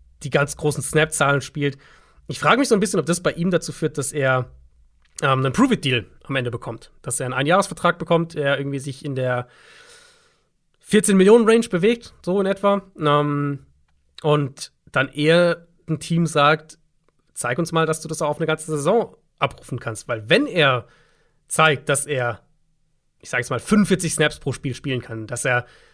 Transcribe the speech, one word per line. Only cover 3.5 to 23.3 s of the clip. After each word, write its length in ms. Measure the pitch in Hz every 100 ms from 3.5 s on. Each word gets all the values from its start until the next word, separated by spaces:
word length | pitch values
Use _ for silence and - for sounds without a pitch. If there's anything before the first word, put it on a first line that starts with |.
dazu 220 | 170 165
führt, 260 | - 151 151
dass 140 | 131
er, 400 | 151 135 131 127 - - _ _ _ _ -
ähm, 200 | 139 131
einen 120 | 135
Prove-It-Deal 540 | 127 262 214 139 123 - -
am 140 | - 135
Ende 160 | 123
bekommt. 400 | 117 - 113 - _
Dass 160 | - -
er 80 | 127
einen 80 |
Einjahresvertrag 640 | 127 143 185 190 170 180 175
bekommt, 380 | 165 170 165 160
er 200 | 139 139
irgendwie 220 | 139 139
sich 260 | 139 131
in 120 | 147 131
der 320 | 127 123 120 _ - - - - - _ _ _ _ _ _ _
vierzehn 380 | - 214 214 190
Millionen 320 | 185 233 220
Range 180 | 233 226
bewegt, 460 | 175 202 233 - -
so 160 | - 196
in 60 | 196
etwa. 360 | 196 202 202 196 -
Ähm, 680 | 151 147 147 143 143 139 - _ _ _ _ -
und 500 | 156 147 135 - - _ _
dann 160 | 131 135
eher 580 | 151 151 170 175 170 - _ -
ein 100 | 151
Team 280 | - 165 165
sagt, 520 | 147 143 156 - - _ _ _ _ _
„Zeig 240 | - 120 123
uns 140 | 165
mal, 140 | 165 160
dass 140 | 160
du 60 | 156
das 160 | 156
auch 60 | 151
auf 80 | 147
eine 80 | 156
ganze 240 | 156 -
Saison 460 | 151 143 226 - - _ _
abrufen 400 | 139 - - 123
kannst.“ 260 | 117 110 -
Weil 220 | 117 110
wenn 160 | 196 294
er 400 | 175 143 123 - _ _ _ _ _ _
zeigt, 400 | - 160 135 -
dass 180 | 139 -
er, 360 | 135 120 110 _ _ _ _ _ _ _ _
ich 100 | -